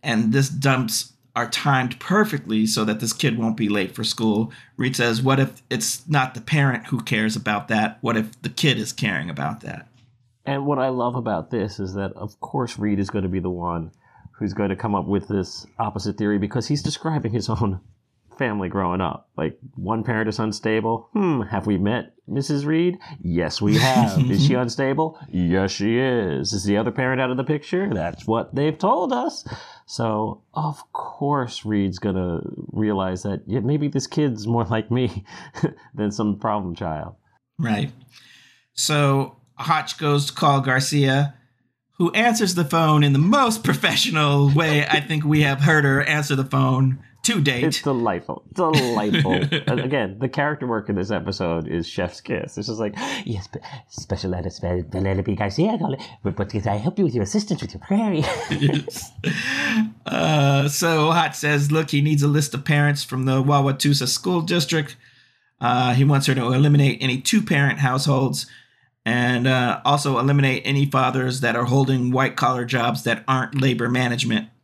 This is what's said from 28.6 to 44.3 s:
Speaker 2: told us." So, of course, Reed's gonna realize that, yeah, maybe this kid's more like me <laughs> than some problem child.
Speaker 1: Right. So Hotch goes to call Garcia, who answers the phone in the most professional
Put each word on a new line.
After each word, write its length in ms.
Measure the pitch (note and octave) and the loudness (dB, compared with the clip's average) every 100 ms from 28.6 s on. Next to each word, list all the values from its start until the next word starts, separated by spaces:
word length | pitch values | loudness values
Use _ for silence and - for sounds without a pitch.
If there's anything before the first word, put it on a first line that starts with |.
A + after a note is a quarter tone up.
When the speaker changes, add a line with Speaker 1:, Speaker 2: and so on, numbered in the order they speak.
| D3 D3+ | -2 0
Speaker 2:
told 340 | G3 D4 F4 | 0 0 0
us." 320 | B3 C4 - - - - - | -2 -2 -6 -14 -14 -16 -20
So, 560 | _ - A#2 G#2+ G#2+ G2+ _ | _ -4 -2 -2 -4 -8 _
of 360 | - D3+ D3 - | -6 -6 -6 -12
course, 720 | - - - C#3+ C#3+ C3+ - G#2+ | -12 -12 -6 -2 -2 -2 -8 -2
Reed's 320 | G#2+ G2 F#2 | 0 0 -2
gonna 420 | G#2+ F#2 F2+ E2 - - - | -4 -2 -2 -4 -6 -12 -10
realize 520 | - G#2+ G2+ F#2+ F#2 | -2 0 0 -2 -4
that, 180 | G#2 G2 - | -6 -6 -4
yeah, 120 | A#2 | -4
maybe 280 | A2 D3 D3 | -2 -2 -2
this 180 | C#3+ C3+ | -4 -4
kid's 400 | - D3 A2 G#2+ | -2 -2 -2 -2
more 180 | A#2 | -2
like 260 | G#2 A2 G#2+ | 0 -2 0
me 340 | A#2+ B2 G2 - - - - | 0 0 -4 -14 -20 -18 -4
<laughs> 340 | - - - | -4 -6 -18
than 160 | - G#2 | -4 -4
some 260 | G#2 G#2 G2+ | 0 -2 -2
problem 360 | A2+ G#2 F2+ E2+ | -2 -2 -4 -6
child. 400 | F#2 D#2 E2+ F2+ _ _ _ - | -6 -6 -8 -14 _ _ _ -8
Speaker 1:
Right. 340 | A#2+ G#2 C#3 - - - - - _ _ _ | -4 -2 -4 -8 -20 -20 -20 -20 _ _ _
So 640 | - - D3+ C#3+ C#3 C3 - _ - | -6 0 2 4 2 0 -8 _ -10
Hotch 420 | - D#3 - - | 0 0 0 -4
goes 280 | D3+ C#3+ C#3+ | 0 2 0
to 60 | |
call 280 | - D#3 C#3 | 0 2 2
Garcia, 760 | C3 B2+ C#3 D3 C#3 C3+ C#3+ - _ _ _ _ _ _ | 2 0 2 2 4 4 2 -2 _ _ _ _ _ _
who 120 | F3 | 0
answers 420 | G#3+ A#3 A3+ G3+ | 4 2 4 2
the 100 | F3 | 2
phone 380 | D3+ E3 D#3+ D3+ | 2 4 6 6
in 80 | C#3+ | 6
the 60 | C#3 | 6
most 460 | E3+ C#4 B3+ A3 | 6 6 4 2
professional 840 | - C#3 F#3+ - - D#3+ D3 | 0 0 2 0 0 2 4